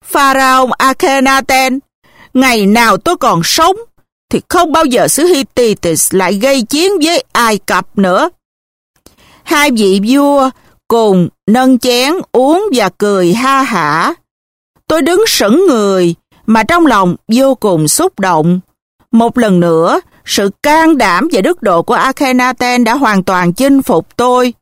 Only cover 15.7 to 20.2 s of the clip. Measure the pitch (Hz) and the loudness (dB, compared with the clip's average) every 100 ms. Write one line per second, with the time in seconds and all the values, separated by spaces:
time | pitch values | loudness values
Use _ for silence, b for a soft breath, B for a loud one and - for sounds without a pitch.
15.7 | 240 202 190 175 170 _ b - 220 220 | 0 0 0 -2 -4 _ b -2 0 2
16.7 | 349 311 214 185 - - 233 269 262 208 | 2 2 2 0 -4 -2 0 0 0 -2
17.7 | 170 151 - 359 - 190 160 160 185 - | 0 0 -2 -2 -2 -2 0 0 -2 -6
18.7 | _ _ _ _ 226 233 247 220 180 170 | _ _ _ _ 0 0 0 0 2 2
19.7 | 160 170 320 b b | 2 0 -2 b b